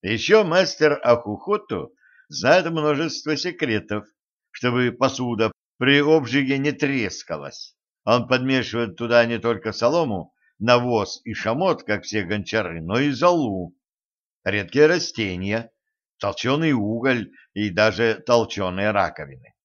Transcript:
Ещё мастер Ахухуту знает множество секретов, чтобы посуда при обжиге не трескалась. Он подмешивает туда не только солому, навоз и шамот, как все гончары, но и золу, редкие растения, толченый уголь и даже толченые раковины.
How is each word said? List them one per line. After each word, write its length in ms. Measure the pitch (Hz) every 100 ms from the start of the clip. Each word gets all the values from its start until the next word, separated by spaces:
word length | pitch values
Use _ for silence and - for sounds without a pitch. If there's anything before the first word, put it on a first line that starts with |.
Ещё 420 | 95 110 - 214
мастер 560 | 190 170 185 - 151 147
Ахухуту 920 | 123 120 104 104 - 208 - 95 71 _ _ _ _
знает 380 | 139 175 175 170
множество 720 | 165 151 139 160 - 151 147
секретов, 680 | 180 175 143 107 - 104 - _ _ _ _
чтобы 420 | - 123 120 123
посуда 580 | 120 131 131 127 113 110 - _ _
при 220 | 127 143
обжиге 580 | 147 160 127 131 131 135
не 140 | 143
трескалась. 1040 | 139 143 135 104 - - 80 69 - - _ _ _
Он 240 | - 120 120
подмешивает 680 | 127 127 131 107 113 117 87
туда 280 | 117 120
не 140 | 117 117
только 340 | 117 110 110
солому, 600 | 110 117 165 151 98 78 _ _ _
навоз 640 | 110 123 123 117 98 -
и 80 | -
шамот, 520 | 107 107 120 190 160
как 200 | - 104
все 180 | - 107
гончары, 600 | 90 104 - 110 90 82
но 180 | 80 110
и 100 | 147
золу, 640 | 127 170 175 127 95 87 _ _ _ _ _ _ _
редкие 420 | 98 104 98 131 151
растения, 840 | 175 - - 104 90 95 110 113 _ _ _ _ _
толченый 540 | 104 - 120 143 165
уголь 600 | 131 104 113 127 123 92 _ _
и 160 | 98 104
даже 520 | - 151 - 117 110 -
толченые 640 | 120 110 - 95 90 104
раковины. 640 | 101 87 - 71 65 - _